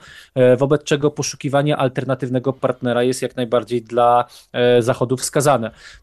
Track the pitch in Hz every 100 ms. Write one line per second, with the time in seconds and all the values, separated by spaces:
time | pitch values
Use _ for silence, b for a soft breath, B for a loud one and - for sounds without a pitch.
0 | B B B 131 127 123 139 147 - 147
1 | 147 147 135 - 139 143 147 147 135 139
2 | 131 127 127 127 131 127 127 - 123 120
3 | 127 127 127 - 120 120 110 120 110 120
4 | 120 120 - b b 120 123 123 117 120
5 | 123 127 - 156 143 127 110 B B B